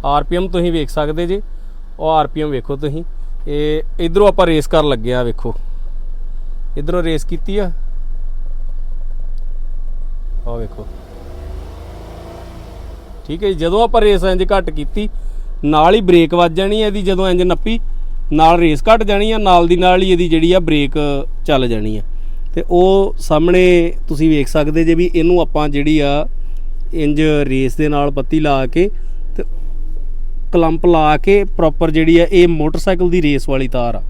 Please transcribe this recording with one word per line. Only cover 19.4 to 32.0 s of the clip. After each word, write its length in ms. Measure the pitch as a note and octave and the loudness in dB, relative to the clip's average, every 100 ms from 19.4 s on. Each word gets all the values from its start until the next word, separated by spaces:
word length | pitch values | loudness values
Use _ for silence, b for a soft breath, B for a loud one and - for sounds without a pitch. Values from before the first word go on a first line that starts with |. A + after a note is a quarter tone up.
| G3+ F3+ E3+ | 4 4 4
ਦੀ 100 | F3 | 4
ਨਾਲ 260 | F3+ F#3 | 4 4
ਹੀ 80 | F3 | 4
ਇਹਦੀ 160 | F3 F3+ | 2 2
ਜਿਹੜੀ 240 | D#3+ E3 | 2 4
ਆ 80 | F#3 | 2
ਬ੍ਰੇਕ 320 | D#3+ D3+ C#3 D3+ D3 C#3+ C3 - - | 2 0 0 0 0 -2 -4 -4 0
ਚੱਲ 220 | C#3 B2 | 0 2
ਜਾਣੀ 300 | A2+ G#2+ G#2+ | 0 -2 -4
ਆ। 40 | - b b b b | -4 b b b b
ਤੇ 100 | - E3+ | -4 0
ਉਹ 440 | F3 F#3 G3 G3 - | 4 4 4 2 -2
ਸਾਹਮਣੇ 760 | - D3+ E3+ F3+ F3+ F3 E3+ - - | 0 2 4 4 6 4 2 -2 -4
ਤੁਸੀਂ 220 | C#3+ D#3+ | 0 2
ਵੇਖ 180 | D3+ C3+ | 2 2
ਸਕਦੇ 360 | D#3 D3 D#3 | 0 0 2
ਜੇ 100 | E3 | 2
ਵੀ 160 | E3 F3 | 2 2
ਇਹਨੂੰ 260 | E3+ D#3+ F3 | 2 2 2
ਆਪਾਂ 280 | D#3 D3+ D3+ | 2 0 0
ਜਿਹੜੀ 300 | C#3+ C#3+ D#3 | 0 2 2
ਆ 280 | C#3+ C#3+ D3+ - b b b - - | 2 0 -2 -4 b b b -4 -4
ਇੰਜ 280 | - D3 D3 D#3 D3+ | -2 0 2 2 2
ਰੇਸ 340 | C3+ C3 C3 A#2+ | 0 0 0 0
ਦੇ 120 | D3+ | 0
ਨਾਲ 220 | D3 C#3+ | 0 0
ਪੱਤੀ 300 | C#3+ C3 D#3 | -2 -2 0
ਲਾ 260 | D3+ C#3 B2+ | 2 0 0
ਕੇ 240 | D#3+ G3 b b b - - | 0 0 b b b -4 -4
ਤੇ 80 | - - - - - - - - - - - | -4 -4 -2 -2 -2 -2 -4 -4 -4 -4 -2
ਕਲੰਪ 340 | F3 E3 D#3+ F3+ | 0 0 2 2
ਲਾ 300 | E3 D3+ D#3 | 4 2 2
ਕੇ 280 | - G3+ | 2 2
ਪ੍ਰੋਪਰ 460 | F#3+ - D#3+ - E3 | 2 0 0 2 0
ਜਿਹੜੀ 280 | D#3 | 2